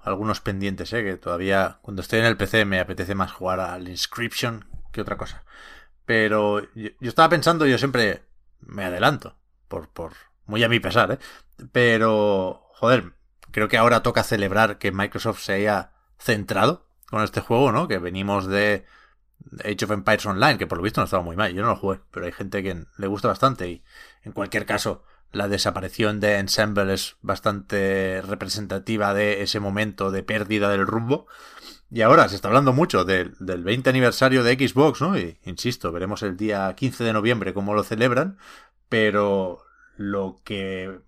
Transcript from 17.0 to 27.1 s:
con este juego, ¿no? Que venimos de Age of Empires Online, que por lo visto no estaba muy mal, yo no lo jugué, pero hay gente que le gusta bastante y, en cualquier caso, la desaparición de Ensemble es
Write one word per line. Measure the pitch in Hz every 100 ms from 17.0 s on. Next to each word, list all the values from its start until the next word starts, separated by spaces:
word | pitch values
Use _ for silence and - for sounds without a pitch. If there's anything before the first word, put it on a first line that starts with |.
| -
con | 110
este | 104 110
juego, | - 120 135
¿no? | 113 175
Que | 95
venimos | 87 92 101 101 92
de | 98 104 98 - - _ _ _ _ - -
Age | 104 101 101
of |
Empires | 104 101 107 104
Online, | 95 147 110
que | 82
por | 85
lo |
visto | 101 -
no | 92
estaba | 95
muy | 85 85
mal, | 104
yo | 90
no | 113
lo | 101
jugué, | 98 95 _
pero | 90 87
hay |
gente | - 98 101
que | 95 87 - -
le | 98
gusta | 101 117
bastante | 95 135 123 90
y, | 85 _ - - _
en | -
cualquier | 101 98 107 104
caso, | 104 110 90 - _ _
la | 101 101
desaparición | 98 104 95 92 - 107 107
de | 104 101
Ensemble | 95 - 107 101 95
es | 95 -